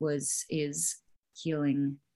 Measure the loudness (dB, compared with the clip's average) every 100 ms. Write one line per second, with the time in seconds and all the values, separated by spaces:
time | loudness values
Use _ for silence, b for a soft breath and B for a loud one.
0 | 0 0 0 -4 -2 -2 -2 -2 -4 -4
1 | _ _ _ -8 -2 2 4 4 2 -2
2 | _